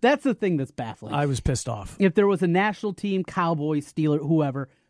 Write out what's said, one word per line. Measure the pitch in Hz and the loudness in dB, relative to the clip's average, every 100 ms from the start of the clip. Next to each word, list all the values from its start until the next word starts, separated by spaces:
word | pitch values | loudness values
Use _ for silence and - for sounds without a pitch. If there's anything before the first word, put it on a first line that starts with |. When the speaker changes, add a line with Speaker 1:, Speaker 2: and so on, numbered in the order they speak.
Speaker 1:
that's | 226 - | 2 2
the | 269 | 0
thing | 220 202 160 | 0 0 0
that's | 135 | -2
baffling. | - 117 - - | -6 -10 -10 -6
Speaker 2:
I | 143 143 | -2 0
was | 135 | 0
pissed | - 127 - | 0 -2 -4
off. | 110 - - | -8 -8 0
Speaker 1:
If | 190 | 2
there | - 202 | 4 2
was | 196 | 2
a | 180 | 2
national | 180 208 196 208 | 2 0 -2 -8
team, | 180 202 190 | -6 -4 -2
Cowboys, | 180 - 170 160 147 151 147 | -4 -2 -2 0 -2 -2 -4
Steelers, | - 151 151 | -2 0 0
whoever, | 147 160 147 131 135 _ _ | 2 2 0 -2 -8 _ _